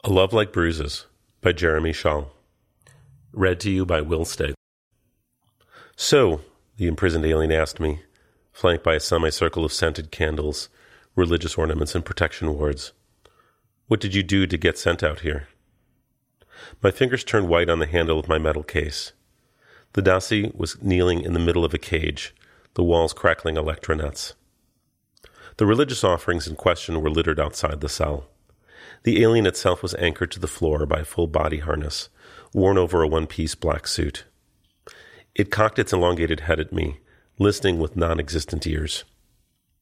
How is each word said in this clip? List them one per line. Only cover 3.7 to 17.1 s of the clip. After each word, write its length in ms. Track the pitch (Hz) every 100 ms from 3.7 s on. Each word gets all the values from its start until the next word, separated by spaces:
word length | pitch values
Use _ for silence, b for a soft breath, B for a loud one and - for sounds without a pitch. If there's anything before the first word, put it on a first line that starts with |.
you 160 | 95 90
by 140 | 82
Will 240 | 76 80
Stagel. 300 | 82 - 73 71 _ _ _ _ _ _ _ _ _ _ b b b
"So," 460 | - - 143 107 76 - _ _ -
the 120 | 87
imprisoned 360 | 80 92 80
alien 280 | 78 78 78
asked 260 | 80 78 -
me, 220 | 78 76 - _ _ _ _
flanked 300 | - 90 85
by 120 | 85
a 60 | 78
semicircle 640 | - 85 80 - 82 85
of 80 | 78
scented 380 | - 82 78 76
candles, 580 | - 78 78 76 73 - b b b b -
religious 400 | 85 85 80 -
ornaments, 380 | 80 78 73
and 100 | 87
protection 500 | - - 82 - 80
wards, 380 | 76 76 71 - - _ _ _ _ _ _ _ _ -
"what 140 | 110
did 140 | 101
you 80 | 98
do 240 | 90 98 92
to 100 | 82
get 220 | 87 -
sent 240 | 92 85
out 180 | 80 73
here?" 280 | 80 71 69 _ _ _ _ _ _ _ _ _ B B B B
My 100 | 101
fingers 320 | - 131